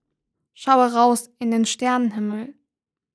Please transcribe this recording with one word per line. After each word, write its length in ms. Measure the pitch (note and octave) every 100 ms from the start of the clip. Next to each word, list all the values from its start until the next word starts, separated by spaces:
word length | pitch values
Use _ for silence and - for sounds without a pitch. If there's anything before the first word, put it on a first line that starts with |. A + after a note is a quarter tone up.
| _ _ _ _ _ _
schaue 360 | - C4 B3
raus 380 | A#3 A#3+ A#3 - _
in 140 | A#3
den 160 | A3+ A3+
Sternenhimmel. 880 | - B3 B3 A#3+ G#3+ G#3 G#3+ B3 D4 _ _ _ _ _